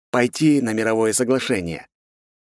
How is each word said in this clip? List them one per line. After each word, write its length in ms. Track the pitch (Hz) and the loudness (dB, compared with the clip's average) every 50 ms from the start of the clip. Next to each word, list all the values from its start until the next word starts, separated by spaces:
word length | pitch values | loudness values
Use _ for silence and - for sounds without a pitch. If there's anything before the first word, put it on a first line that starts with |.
| _ _ | _ _
пойти 520 | - 127 123 123 - - 156 156 147 143 | 0 0 0 0 0 0 2 2 4 2
на 100 | 123 113 | 0 -2
мировое 400 | 110 110 110 113 110 110 113 110 | -2 -2 0 0 0 2 0 0
соглашение". 760 | 104 - 127 113 131 131 - - 120 95 87 85 80 - - - _ _ _ _ _ _ _ _ _ _ | 0 0 0 0 0 0 0 -2 -4 -4 -4 -6 -8 -10 -12 -18 _ _ _ _ _ _ _ _ _ _